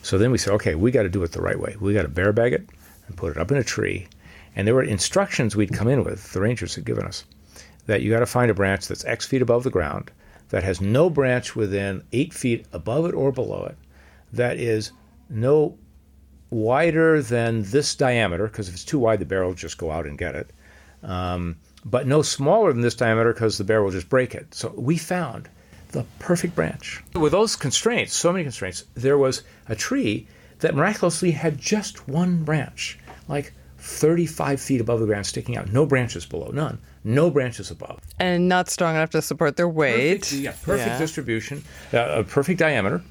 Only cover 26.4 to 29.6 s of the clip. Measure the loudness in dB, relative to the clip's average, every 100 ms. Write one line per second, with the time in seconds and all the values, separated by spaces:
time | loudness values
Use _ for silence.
26.4 | 0 -2 -2 -4 -12 -14 -8 0 2 4
27.4 | 2 0 -2 0 0 0 -2 0 2 2
28.4 | -4 -6 -8 -8 -14 -2 2 4 4 0
29.4 | -10 -20